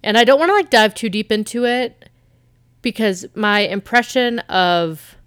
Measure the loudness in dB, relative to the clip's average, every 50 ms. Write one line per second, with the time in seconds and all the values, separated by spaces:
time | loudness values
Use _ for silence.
0 | -4 0 2 4 6 6 4 4 4 2 2 0 0 2 2 2 2 2 -2 -4
1 | -8 -4 -4 -4 -2 _ -2 -4 -2 -6 -4 -2 -2 -2 -2 -2 -4 -6 -10 _
2 | -20 -20 _ _ _ _ _ _ _ _ _ _ _ _ _ _ -6 -6 -4 0
3 | -2 -2 -2 -4 -10 -14 _ -4 -2 0 2 2 0 0 -4 -8 -6 0 0 0
4 | 0 2 -2 -2 -2 0 -4 -6 -8 -4 -2 0 2 2 2 0 0 -4 -6 -12
5 | -18 -20 -20 -20 _